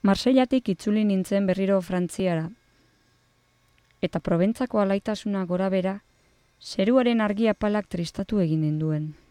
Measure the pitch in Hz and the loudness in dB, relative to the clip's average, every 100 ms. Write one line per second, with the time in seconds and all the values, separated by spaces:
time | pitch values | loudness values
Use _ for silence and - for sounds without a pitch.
0 | 196 196 247 262 254 262 226 185 - 214 | 2 2 4 4 4 0 0 -4 0 0
1 | 214 190 180 196 196 185 190 196 170 185 | 2 0 0 0 0 0 2 0 0 -4
2 | 180 - 185 165 165 226 _ _ _ _ | -4 -2 -2 -2 -4 -12 _ _ _ _
3 | _ _ _ _ _ _ _ _ _ _ | _ _ _ _ _ _ _ _ _ _
4 | 175 - - 165 190 226 254 220 196 196 | -4 -4 -2 2 2 0 -2 0 0 0
5 | - 208 208 202 180 180 190 185 185 196 | -2 -6 -4 -4 -2 -2 0 0 -2 -6
6 | _ _ _ _ _ _ - - 190 254 | _ _ _ _ _ _ -10 -2 2 4
7 | 240 233 214 208 220 208 208 208 202 175 | 4 2 0 2 0 2 0 -2 -4 -6
8 | 165 - 196 208 170 156 151 151 156 151 | -6 -6 -4 0 2 2 0 0 -2 -2
9 | 156 147 _ | -4 -10 _